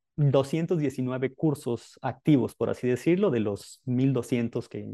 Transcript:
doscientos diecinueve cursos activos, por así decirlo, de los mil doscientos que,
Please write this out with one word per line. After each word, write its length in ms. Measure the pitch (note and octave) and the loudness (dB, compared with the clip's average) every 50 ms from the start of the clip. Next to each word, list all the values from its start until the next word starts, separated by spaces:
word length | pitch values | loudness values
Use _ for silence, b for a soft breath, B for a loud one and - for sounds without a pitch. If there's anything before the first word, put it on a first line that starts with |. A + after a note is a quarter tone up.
| _ _ _ | _ _ _
doscientos 640 | - D3 C#3 B2+ C#3 C3+ C3+ - D#3+ E3 E3 F#3+ E3 | 0 2 4 4 4 2 2 0 -2 -2 0 0 0
diecinueve 560 | D3 C3+ C3+ - C3 B2 B2+ B2+ C3 C3 C3+ | 0 -2 -2 -2 -4 -4 -2 -2 -2 -4 -4
cursos 640 | - - D#3+ C#3+ C#3 - B2 A#2+ A2+ - - - - | -2 -2 -2 -2 -2 -2 -4 -4 -4 -6 -12 -18 -8
activos, 540 | - C3 B2 - _ - D#3 C3 A2+ - - | -8 -8 -8 -2 _ 4 4 4 4 0 -2
por 160 | - A#2 A2 | -4 -2 -2
así 160 | G#2+ - - B2 | -2 -2 0 0
decirlo, 420 | B2 B2 - D#3 E3+ F#3 G#3 G3 | 0 0 2 2 2 2 2 2
de 120 | C3 A#2 | 2 0
los 380 | G#2+ G#2 G2+ G2 - - - - _ | 0 -2 -4 -6 -8 -14 -20 -12 _
mil 260 | C3 B2 B2 C3 C3+ | -4 0 2 2 2
doscientos 560 | C3+ B2 A#2 - - A#2+ A#2 A2+ - B2 A2+ - | 2 0 -2 -2 -2 -2 -2 -2 -4 -6 -8 -8
que, 240 | - A2 G#2 G#2 | -10 -12 -12 -10